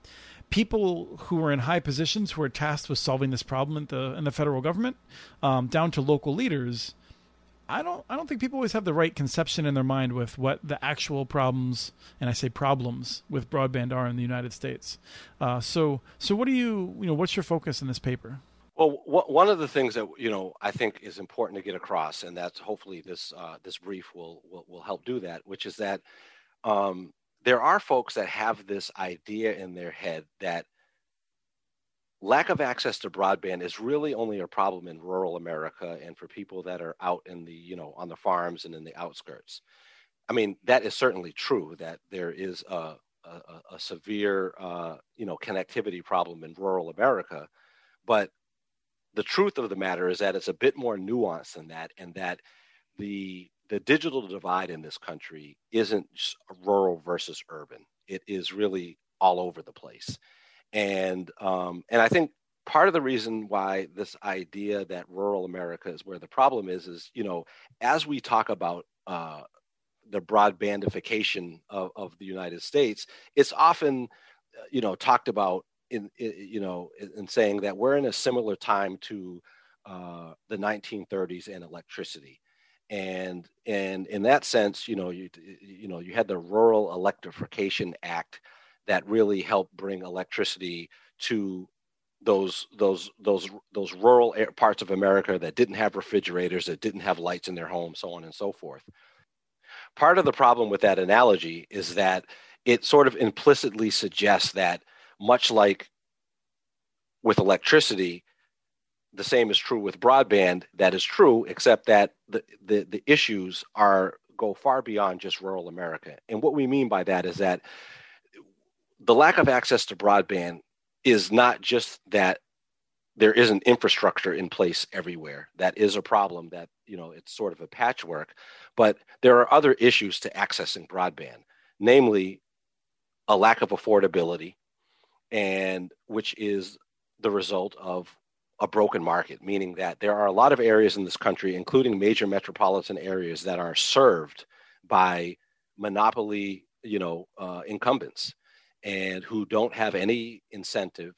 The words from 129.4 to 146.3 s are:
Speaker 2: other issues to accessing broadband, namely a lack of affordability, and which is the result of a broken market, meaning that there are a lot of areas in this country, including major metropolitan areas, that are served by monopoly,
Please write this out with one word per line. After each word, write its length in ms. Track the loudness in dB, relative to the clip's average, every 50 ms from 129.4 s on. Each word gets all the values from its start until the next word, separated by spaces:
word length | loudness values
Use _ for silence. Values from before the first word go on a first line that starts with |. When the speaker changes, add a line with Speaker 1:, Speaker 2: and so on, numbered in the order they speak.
| 8 8 6
Speaker 2:
other 180 | 6 8 6 4
issues 460 | 6 6 4 4 4 0 -2 -6 -6
to 100 | -8 -10
accessing 540 | -4 -6 -6 -4 -4 -6 -6 -6 -6 -8 -10
broadband, 560 | -8 -4 -2 -2 -2 -2 -8 -16 -16 -18 -20 _ _ _ _ _ _ _ _
namely 640 | 6 8 8 10 8 8 4 2 0 -2 -8 -14 _ _ _ _ _ _ _ _ _ _ _ _ _ _ _ _ _ 2
a 80 | 4
lack 240 | 6 8 6 6 4
of 80 | 2 -2
affordability, 840 | -2 -4 2 4 4 4 4 4 2 0 0 0 -4 -6 -8 -14 _ _ _ _ _ _ _ _ _ _ _ _ _ _ _ _
and 600 | -2 0 0 0 0 0 0 -2 -2 -4 -6 -10 -16 _ _
which 280 | -6 -6 -4 -4 -4 -8
is 400 | -4 -4 -2 -2 -2 -4 -8 -16 _ _ _ _ _ _ _ _ _
the 100 | -2 0
result 440 | 0 0 -2 0 -2 -2 -4 -4 -8 -12
of 340 | -10 -8 -6 -8 -8 -10 _ _ _ _ _ _ _ _ _ -4
a 80 | -4
broken 360 | 0 4 4 4 4 2 0 0
market, 380 | 0 0 0 0 -4 -12 -12
meaning 340 | -6 -4 -2 -2 -4 -4 -6
that 240 | -6 -6 -6 -6 _
there 160 | 0 0 2
are 100 | 4 2
a 60 | 4
lot 200 | 6 6 6 6
of 80 | 6 6
areas 380 | 6 6 8 8 6 6 4
in 80 | 0 -4
this 120 | -6 -6
country, 380 | -2 0 0 0 0 -2 -4 -4
including 420 | -4 -6 2 2 4 4 4 2
major 300 | 2 2 2 2 2 0
metropolitan 720 | 0 -2 -2 -4 -6 -2 0 2 2 2 0 -2 -4 -10
areas, 460 | -8 -6 -6 -4 -4 -4 -6 -8 -6 -6
that 160 | -6 -4 -4
are 160 | -4 -2 -2
served 680 | -2 0 2 4 6 8 8 6 4 -2 -8 -14 -20 -20 _ _ _ _ _ _ _ _
by 500 | _ 4 4 4 4 2 -2 -4 -6 -10 _ _ _ _ _ _ _ _
monopoly, 880 | -6 -6 -2 2 4 4 4 2 0 -4 -4